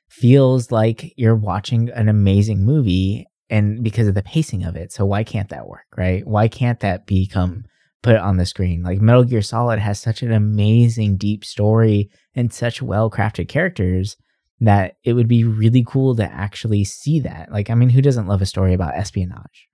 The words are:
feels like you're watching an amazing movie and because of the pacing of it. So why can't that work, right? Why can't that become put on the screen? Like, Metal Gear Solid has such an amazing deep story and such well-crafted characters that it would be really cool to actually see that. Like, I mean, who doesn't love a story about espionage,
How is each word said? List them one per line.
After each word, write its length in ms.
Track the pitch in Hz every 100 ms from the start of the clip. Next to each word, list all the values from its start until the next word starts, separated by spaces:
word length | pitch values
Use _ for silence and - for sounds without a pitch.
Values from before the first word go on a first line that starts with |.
| _
feels 640 | - 120 139 131 131 117
like 420 | 113 110 113 - -
you're 200 | 113 113
watching 540 | 104 92 - 117 117
an 180 | 113 107
amazing 560 | 107 98 98 107 101
movie 640 | 104 151 113 92 95 113 - _ _
and 320 | 107 104 110
because 260 | 113 120 107
of 60 |
the 80 | 98
pacing 420 | - 156 156 95
of 120 | 87 85
it. 160 | 90
So 140 | - 98
why 180 | 101
can't 240 | 110 107 98
that 180 | 69 50
work, 180 | - _ -
right? 300 | 92 92 -
Why 220 | 104 110
can't 320 | - 123 117
that 260 | 101 90 -
become 580 | 95 92 95 90 90 - _ _ _
put 140 | 120 110
on 200 | 92 92
the 100 | 87
screen? 360 | - 90 85
Like, 180 | 90 95
Metal 240 | 110 123
Gear 180 | 123 117
Solid 360 | 101 117 120 110
has 220 | 104 101
such 220 | 117 -
an 100 | 120
amazing 840 | 110 104 104 104 117 120 113 104 95
deep 280 | 104 107
story 640 | - - 104 113 110 104 104 _ _
and 180 | 127 120
such 300 | - 120 -
well-crafted 680 | 123 98 110 - 104 - 85
characters 680 | - 185 175 90 92 98 - _ _ _ _
that 360 | 110 101 92 -
it 80 | 120
would 160 | 120 117
be 160 | 120
really 400 | 113 110 110 123 113
cool 300 | 139 135 113
to 80 |
actually 600 | 101 - 101 - 110 104
see 360 | 101 - 143 160
that. 300 | 117 82 80
Like, 180 | 104 101
I 40 |
mean, 160 | 117 123
who 120 | 127
doesn't 240 | 139 123 95
love 160 | 98
a 40 | 95
story 280 | - 95
about 220 | 92 80 69
espionage, 720 | 101 98 90 - - _ _